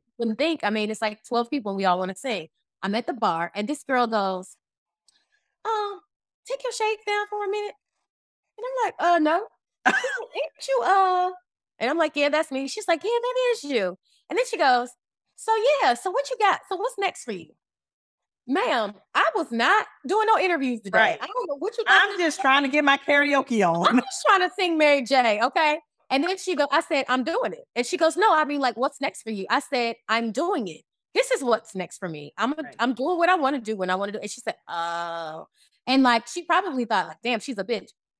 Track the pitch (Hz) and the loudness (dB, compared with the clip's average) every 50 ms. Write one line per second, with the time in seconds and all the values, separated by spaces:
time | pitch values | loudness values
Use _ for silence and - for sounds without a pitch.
0 | _ _ _ - 233 233 220 - 285 330 330 - - 202 214 214 214 208 220 - | _ _ _ -4 -4 -2 0 0 0 0 0 0 -2 -2 -2 -2 -2 -4 -4 -4
1 | 226 214 214 - - - 240 233 233 233 302 285 208 208 196 196 196 185 180 180 | -4 -4 -4 -8 -8 -4 -2 -2 -2 -2 -4 -4 -4 -4 -2 0 2 2 2 2
2 | 185 185 190 - - 269 226 180 156 - _ _ _ _ _ _ - 196 202 226 | 0 -4 -6 -6 -6 -4 -4 -4 -6 -10 _ _ _ _ _ _ -4 -4 -2 -2
3 | - - 294 220 233 196 165 165 170 170 - 202 214 214 302 - - - 269 247 | -2 -4 -4 0 0 0 0 0 -2 -4 -4 -4 -4 -4 -4 -6 -4 0 0 2
4 | 247 226 226 214 196 190 190 185 185 - - _ _ _ _ _ _ _ _ _ | 2 2 2 0 0 0 -2 -4 -8 -12 -18 _ _ _ _ _ _ _ _ _
5 | _ _ _ _ _ _ _ _ _ _ _ _ - 440 453 427 415 403 403 359 | _ _ _ _ _ _ _ _ _ _ _ _ -6 -4 -4 -2 -4 -6 -8 -12
6 | - _ _ _ _ _ _ _ _ - 508 554 - 494 - - 427 427 440 427 | -16 _ _ _ _ _ _ _ _ -10 -8 -6 -6 -6 -4 -2 -2 -2 -2 -4
7 | _ 415 415 415 415 403 415 415 415 381 403 427 415 415 - _ _ _ _ _ | _ -4 -2 -2 -4 -4 -6 -6 -4 -4 -4 -4 -4 -6 -10 _ _ _ _ _
8 | _ _ _ _ _ _ _ _ _ _ _ - 427 508 539 508 480 - - - | _ _ _ _ _ _ _ _ _ _ _ -10 -8 -6 -2 -2 -2 -2 -2 0
9 | - 349 349 330 311 302 320 359 440 - _ _ _ _ _ _ - - 762 762 | 2 2 4 4 4 2 2 0 -2 -6 _ _ _ _ _ _ 0 0 2 2
10 | 480 523 - 480 427 - - 440 587 - - - - - 539 508 - - 381 392 | 0 -4 -4 -6 -8 -8 -8 -8 -8 -8 -8 -10 -6 -4 -2 0 2 2 4 4
11 | 381 370 370 359 359 370 370 359 _ _ _ _ _ _ _ - 220 247 302 339 | 4 4 2 2 0 -2 -4 -8 _ _ _ _ _ _ _ -6 -4 -2 0 0
12 | 320 302 - 294 285 294 294 302 320 - 269 262 269 262 - 427 - - 339 320 | -2 -2 0 0 0 2 2 0 -2 -2 -4 -6 -6 -6 -8 -6 -2 -2 -2 -2
13 | - 415 480 480 466 494 494 508 508 494 466 - - 285 277 220 190 180 180 - | 0 -2 -2 -2 -2 -2 -2 0 0 0 0 -2 -4 -2 -2 -2 -2 -2 -4 -8
14 | _ _ _ _ _ - - 392 494 - - 339 320 269 254 240 247 247 - _ | _ _ _ _ _ -4 -2 -2 -2 -2 0 2 2 4 4 2 0 -2 -10 _
15 | _ _ _ _ _ _ _ - - - 453 453 415 539 605 539 453 269 240 240 | _ _ _ _ _ _ _ -8 -2 0 0 2 4 2 2 4 2 2 0 0
16 | - 381 359 523 571 554 539 - 427 392 - - - - 381 349 403 508 - - | -2 -4 -2 -2 -4 -4 -2 0 2 2 2 0 -2 -6 -6 -6 -6 -6 -4 -4
17 | 392 370 - - - - 208 180 165 - _ _ _ _ _ _ _ _ _ _ | -4 -4 -4 -6 -10 -10 -10 -10 -12 -16 _ _ _ _ _ _ _ _ _ _
18 | _ _ _ _ _ _ _ _ _ 240 262 359 453 480 302 240 214 196 208 - | _ _ _ _ _ _ _ _ _ -4 -2 0 0 0 0 0 0 -2 -6 -12
19 | _ _ - 277 381 659 640 392 311 - 233 226 233 294 392 427 - - - _ | _ _ -2 0 0 2 0 -2 -2 -2 0 2 2 4 4 2 0 -2 -8 _
20 | - 254 370 440 427 415 440 - 370 370 349 294 269 254 247 220 233 196 180 190 | -6 -2 0 2 2 4 4 4 4 2 0 0 0 -2 -4 -4 -4 0 2 4
21 | 220 190 165 - 247 320 415 494 453 339 285 277 302 427 - - 415 370 381 381 | 4 4 2 -2 -6 -8 -6 -6 -6 -6 -6 -6 -6 -6 -4 -2 2 4 6 6
22 | 381 403 403 359 349 320 285 - - 269 269 277 285 269 262 294 294 285 277 277 | 6 4 2 0 0 0 0 2 2 4 4 4 4 2 2 2 4 4 2 2
23 | - - 285 285 285 285 285 277 262 - 247 220 190 170 165 170 180 - 220 277 | 2 2 2 4 4 4 2 2 2 2 2 2 4 4 4 4 4 4 4 4
24 | - 784 - - - 605 415 381 359 359 - - 381 359 330 311 302 294 285 285 | 2 0 -4 0 4 4 4 4 4 2 0 0 0 2 2 4 6 6 6 4
25 | 254 - 269 262 247 226 208 208 226 277 - 359 320 302 302 320 - _ _ _ | 2 2 4 4 4 4 2 2 0 0 2 2 2 2 2 0 -4 _ _ _
26 | _ - 254 277 294 349 381 381 - 370 359 277 285 277 - 311 - - 320 277 | _ -2 0 0 0 0 -2 -4 -4 -2 -2 0 0 2 2 0 0 0 0 -2
27 | 262 - 254 262 247 302 330 466 - 214 170 - - _ - - 247 - 359 - | 0 0 0 -2 0 -2 -2 -2 -2 -4 -6 -8 -14 _ -6 -4 -4 -2 0 2
28 | 330 320 - 320 415 453 349 311 302 269 285 285 277 247 220 220 247 277 - - | 2 2 4 4 4 4 4 4 2 0 0 0 0 -2 0 0 -2 -4 -2 -4
29 | 269 277 - - - 220 220 196 190 - 226 - - - 285 247 233 233 226 - | -6 -6 -6 -8 -8 -8 -6 -6 -2 0 -2 -2 0 -2 -2 -2 -2 -2 -4 -6
30 | _ - 220 233 233 226 196 247 330 339 415 311 220 120 - - _ _ _ _ | _ -2 -2 -2 -2 -2 -2 -2 -2 0 0 -2 -4 -6 -8 -12 _ _ _ _
31 | _ _ - 381 539 - 523 349 277 240 233 - - - - 190 180 165 - - | _ _ -2 -2 0 0 0 -2 0 0 0 0 -2 -4 -8 -8 -8 -8 -10 -10
32 | 196 175 160 151 147 143 - - 208 247 302 311 302 - - - 226 254 247 - | -8 -8 -8 -8 -12 -12 -6 -4 -2 -2 -2 -4 -8 -10 -6 -2 -2 -2 -2 0
33 | 262 320 359 330 339 339 370 349 285 262 294 269 226 208 220 196 185 185 185 190 | -2 0 0 2 2 2 2 2 2 0 -2 -2 -4 -6 -6 -4 -2 -2 -2 -2
34 | 202 202 202 - - 208 - - - - - - _ - 170 170 170 170 170 170 | -2 -4 -6 -8 -10 -10 -12 -10 -8 -8 -8 -8 _ -10 -6 -6 -4 -4 -4 -6
35 | 170 170 165 165 165 156 156 160 160 - _ _ _ _ _ _ _ - 262 269 | -6 -6 -8 -8 -8 -10 -12 -14 -16 -18 _ _ _ _ _ _ _ 2 4 4
36 | 262 247 233 233 226 - - 349 339 - 330 359 403 370 277 254 240 - 226 190 | 6 4 4 2 0 -4 -10 -8 -2 0 0 0 0 0 -2 -4 -2 0 0 0
37 | 165 165 160 - - 240 247 214 - - 247 202 185 196 240 202 - - _ _ | -2 -2 -6 -10 -6 -4 -4 -4 -6 -6 -8 -6 -6 -4 -4 -6 -6 -10 _ _
38 | _ _ _ | _ _ _